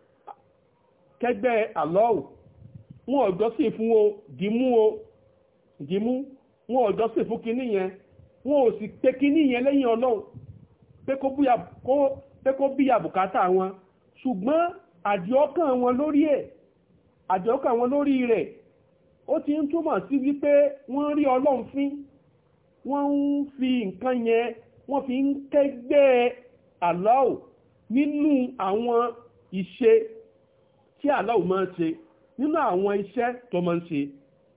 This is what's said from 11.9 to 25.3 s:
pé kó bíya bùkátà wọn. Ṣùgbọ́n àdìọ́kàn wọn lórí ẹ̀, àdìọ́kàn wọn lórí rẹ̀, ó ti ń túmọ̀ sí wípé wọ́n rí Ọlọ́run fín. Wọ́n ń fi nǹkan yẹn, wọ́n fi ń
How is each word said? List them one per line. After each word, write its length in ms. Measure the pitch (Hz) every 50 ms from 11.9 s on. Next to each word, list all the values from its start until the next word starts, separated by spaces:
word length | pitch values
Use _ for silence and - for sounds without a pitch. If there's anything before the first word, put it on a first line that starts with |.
| 262 294 285 269 269 269 - - _ _
pé 120 | - 262 269
kó 160 | 269 277 269
bíya 300 | 269 277 277 262 247 214
bùkátà 420 | 170 165 - 190 185 196 - 262 202
wọn. 240 | 180 185 190 185 190 196 - - _ _ _ _ _ _ _
Ṣùgbọ́n 440 | - 262 247 185 180 240 302 320 339 349 359 - - _ _ _
àdìọ́kàn 720 | - 202 208 202 175 180 247 262 294 294 - 339 339 285 254 254
wọn 180 | 247 247 254
lórí 260 | 247 294 302 302 285 302
ẹ̀, 180 | 302 285 240 - - - - _ _ _ _ _ _ _ _ _ _ _ _ _ -
àdìọ́kàn 440 | 185 190 180 226 240 269 269 302 247
wọn 120 | 233 240 247
lórí 240 | 262 285 285 285 277 262 247
rẹ̀, 200 | 240 226 196 143 - - - - _ _ _ _ _ _ _ _ _ _ _ _ -
ó 120 | 269 320
ti 120 | 302 - 294
ń 140 | 302 311 277
túmọ̀ 280 | - 330 311 311 269 196 -
sí 120 | - 277
wípé 360 | 277 254 277 285 285 - 294 285 285 294 277 - - -
wọ́n 320 | - 247 277 294 294 294
rí 100 | 294 294
Ọlọ́run 400 | 277 254 262 269 294 269 247 226
fín. 260 | - - 269 277 285 285 285 285 - _ _ _ _ _ _ _ _ _ _ _ _ _ _ -
Wọ́n 220 | 262 269 285 285
ń 400 | 285 285 285 285 285 285 285 285 277
fi 200 | - - 247 262 254 247 226
nǹkan 340 | 190 180 - - 254 254 247
yẹn, 340 | 226 226 226 226 240 233 226 - - _ _ _ _
wọ́n 200 | - 262 277 269
fi 100 | 269 247
ń 120 | 262 277 277